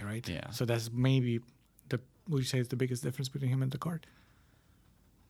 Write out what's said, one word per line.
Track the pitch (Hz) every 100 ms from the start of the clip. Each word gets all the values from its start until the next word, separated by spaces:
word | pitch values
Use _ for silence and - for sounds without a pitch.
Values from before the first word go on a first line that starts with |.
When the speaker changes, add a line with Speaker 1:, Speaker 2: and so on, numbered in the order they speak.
| 101
Speaker 1:
right? | 107 -
Speaker 2:
Yeah. | 82 -
Speaker 1:
So | 104 120
that's | 117 113
maybe | 120 127 131 123 117 - - _ - -
the, | 123 - _ -
would | 147
you | 131
say | 135
is | 120
the | 120
biggest | 127 123
difference | 143 131 131
between | 143 135
him | 131
and | 131
Descartes? | - 160 165 - - - - - - _ - - - - - -